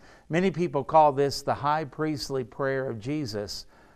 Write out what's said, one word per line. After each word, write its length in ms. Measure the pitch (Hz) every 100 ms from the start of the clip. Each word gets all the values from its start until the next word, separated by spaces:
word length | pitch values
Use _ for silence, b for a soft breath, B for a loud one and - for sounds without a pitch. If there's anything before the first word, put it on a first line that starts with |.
| b b b
Many 240 | 160 190
people 320 | 151 175 139
call 300 | 120 156 151
this 280 | 135 143 -
the 120 | -
high 320 | 113 143 156 147
priestly 580 | - 156 147 - 135
prayer 460 | 113 - 135 135 131
of 100 | 113
Jesus. 680 | 113 151 131 104 101 - - b b